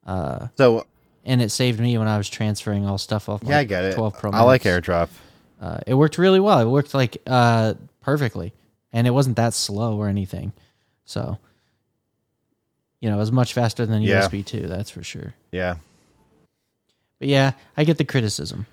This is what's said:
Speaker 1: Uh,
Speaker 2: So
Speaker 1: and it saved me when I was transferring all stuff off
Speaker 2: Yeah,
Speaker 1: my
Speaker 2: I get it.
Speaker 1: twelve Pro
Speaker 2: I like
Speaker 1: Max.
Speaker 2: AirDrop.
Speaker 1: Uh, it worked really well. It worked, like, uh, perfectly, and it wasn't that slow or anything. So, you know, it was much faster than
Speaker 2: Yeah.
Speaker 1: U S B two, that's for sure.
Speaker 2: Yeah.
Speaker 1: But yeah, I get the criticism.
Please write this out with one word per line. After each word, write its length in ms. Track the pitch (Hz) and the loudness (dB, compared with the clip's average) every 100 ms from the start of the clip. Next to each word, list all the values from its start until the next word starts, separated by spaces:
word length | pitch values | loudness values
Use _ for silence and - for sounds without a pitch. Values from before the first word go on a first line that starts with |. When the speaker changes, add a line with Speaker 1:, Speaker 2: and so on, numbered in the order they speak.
| - | -6
Speaker 1:
Uh, 420 | 95 71 62 123 - | -6 -6 -6 -10 2
Speaker 2:
So 300 | 127 113 - _ _ _ - | 4 4 -4 _ _ _ -2
Speaker 1:
and 140 | 127 | 0
it 80 | 113 | 0
saved 300 | - 127 110 | 0 -2 0
me 160 | 120 117 | 0 0
when 100 | 110 | 0
I 80 | 107 | -2
was 100 | 101 | -4
transferring 580 | - 107 101 - 101 101 | -4 -4 -2 -4 -4 -2
all 120 | 98 | -4
stuff 300 | - 107 - | -4 -6 -6
off 140 | 104 | -8
Speaker 2:
Yeah, 80 | 113 | 0
Speaker 1:
my 80 | 147 | 0
Speaker 2:
I 40 | |
get 200 | 123 92 | 0 -2
it. 100 | 95 | -2
Speaker 1:
twelve 240 | 95 110 - | -2 -4 -4
Pro 120 | 104 | -4
Speaker 2:
I 100 | 104 | 4
like 220 | 120 131 | 6 6
Speaker 1:
Max. 220 | 101 90 85 | 4 0 0
Speaker 2:
AirDrop. 220 | 87 85 - - _ _ _ | 0 0 -6 -20 _ _ _
Speaker 1:
Uh, 180 | 92 82 - | -10 -10 0
it 80 | |
worked 240 | 131 156 160 | 2 2 4
really 220 | 185 190 | 4 4
well. 180 | 202 165 | 6 4
It 80 | 113 | 4
worked, 220 | 139 139 | 2 0
like, 240 | 139 123 - - | 0 -2 -4 0
uh, 480 | 127 120 113 110 - - _ | 4 4 4 2 -2 -10 _
perfectly, 500 | - 147 127 - 85 _ _ _ _ | -4 -2 -2 -4 -10 _ _ _ _
and 140 | 117 120 | 0 2
it 40 | |
wasn't 260 | 127 131 120 | 2 2 2
that 180 | 117 | 0
slow 420 | - - 101 117 104 | -2 -6 -4 -2 -2
or 120 | 104 | -2
anything. 440 | 101 92 92 98 - _ _ _ _ - | -2 -4 -8 -10 -12 _ _ _ _ -12
So, 320 | - - 104 _ _ _ _ _ _ _ _ _ _ _ _ _ _ _ _ | -8 -8 -10 _ _ _ _ _ _ _ _ _ _ _ _ _ _ _ _
you 80 | 113 | -2
know, 80 | 101 | 0
it 40 | |
was 120 | 110 | 0
much 200 | 127 123 | 2 0
faster 320 | - 117 - 113 | 0 -2 -2 -2
than 160 | 107 | 0
Speaker 2:
Yeah. 140 | 104 98 | 2 2
Speaker 1:
U 0 | |
S 120 | 98 | 0
B 140 | 98 | -2
two, 240 | 98 107 87 | -8 -8 -8
that's 240 | 92 107 | -8 -10
for 120 | - | -12
sure. 320 | - - - - _ | -14 -14 -16 -18 _
Speaker 2:
Yeah. 240 | 90 90 82 - _ _ _ _ _ _ _ _ _ _ _ _ _ | -6 -6 -6 -14 _ _ _ _ _ _ _ _ _ _ _ _ _
Speaker 1:
But 80 | 139 | 0
yeah, 240 | 139 135 - _ - | 2 2 -2 _ 0
I 80 | |
get 120 | 151 160 | 2 2
the 80 | |
criticism. 600 | 143 135 110 - 73 - 110 | 0 0 -2 -4 -8 -10 -12